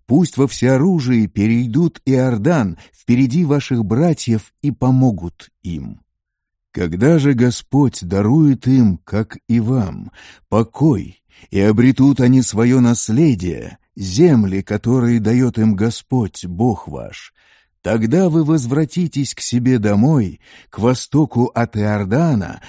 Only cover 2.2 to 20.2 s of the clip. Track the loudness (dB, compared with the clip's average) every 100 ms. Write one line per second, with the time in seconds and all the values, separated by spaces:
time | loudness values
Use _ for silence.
2.2 | 0 0 0 0 -2 -6 -16 _ -2 0
3.2 | 2 0 0 -2 -2 -2 -2 0 0 0
4.2 | -2 -4 -4 _ -6 -2 0 2 2 -2
5.2 | -8 -14 -20 _ -10 -10 -12 -16 _ _
6.2 | _ _ _ _ _ -6 -6 0 2 4
7.2 | 2 2 0 -2 -2 0 0 -2 -4 -2
8.2 | 2 2 2 2 2 4 4 0 -4 -6
9.2 | -4 -8 -2 -2 0 -2 -4 -8 -16 -20
10.2 | -20 -20 -2 -2 -2 0 0 0 -4 -16
11.2 | _ _ -6 0 2 4 4 4 2 4
12.2 | 4 2 2 0 2 2 2 0 -2 0
13.2 | 2 0 -4 -8 -12 -18 _ -12 -4 2
14.2 | 4 4 2 -2 -4 -4 0 0 2 0
15.2 | 0 0 0 0 0 0 -2 -4 -6 -4
16.2 | -4 -8 -10 -2 -2 -2 -8 -14 -16 -18
17.2 | -20 _ _ _ _ _ -4 -2 0 0
18.2 | 2 0 0 0 0 -2 -2 -2 -4 -4
19.2 | -6 -8 -4 -2 2 2 2 2 2 2